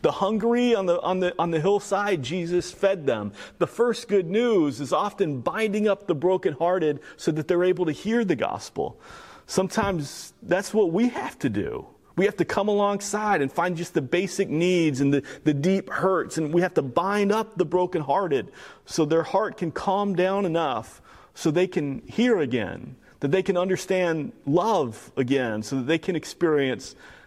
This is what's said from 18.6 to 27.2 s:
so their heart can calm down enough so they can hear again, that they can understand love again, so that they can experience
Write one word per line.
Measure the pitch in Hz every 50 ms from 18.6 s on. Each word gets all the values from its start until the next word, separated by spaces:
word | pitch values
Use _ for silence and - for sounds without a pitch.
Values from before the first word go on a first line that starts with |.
| - - - - _
so | - - - 160
their | 147 160 165 160
heart | - - 190 220 202 -
can | - 185 160
calm | - - - 202 190 202 202 208 190
down | 170 180 185 196 202 202
enough | 175 160 165 165 143 123 110 117 - - - - - - - - _ _
so | - - 165
they | 147 175 185
can | 180 180 180 147 143 135 123 -
hear | - - - 240 247 226 185
again, | 151 120 120 120 104 90 90 90 - - 131 - _ - - _
that | - 139
they | 156 190
can | 180 - 185
understand | 175 180 190 185 - - - 190 185 180 170 160 160 143 - - - -
love | 139 139 180 180 220 220 180 147 120 110 - - - _
again, | - 135 123 139 135 127 117 107 107 107
so | - 139
that | 135 120
they | 127 160
can | 160 160 - 180
experience | 156 - - - - 175 165 156 147 139 131 123 - - - - - - - - -